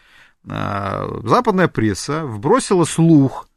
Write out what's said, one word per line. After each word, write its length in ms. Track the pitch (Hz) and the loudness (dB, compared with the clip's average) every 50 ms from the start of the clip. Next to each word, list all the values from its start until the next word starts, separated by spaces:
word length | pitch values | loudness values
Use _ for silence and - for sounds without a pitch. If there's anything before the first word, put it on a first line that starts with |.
| _ _ _ - - _ _ _ _ - | _ _ _ -20 -20 _ _ _ _ -10
А, 720 | - - 98 98 101 98 101 98 101 98 98 - - - 107 | -8 -6 -6 -6 -6 -6 -6 -6 -6 -6 -6 -6 -8 -8 -2
западная 440 | 110 160 247 247 226 190 185 175 - | 0 0 0 2 0 2 2 0 0
пресса 560 | - - 113 107 95 - - - 147 160 160 | 0 0 0 0 -2 -4 -6 -6 -6 -6 -6
вбросила 580 | 127 110 104 104 151 233 262 - - 202 175 156 | -8 -8 -4 0 2 2 2 2 0 2 2 2
слух 640 | - - 165 165 165 160 143 135 123 - - - _ _ | 0 2 2 4 6 6 6 6 2 0 -6 -14 _ _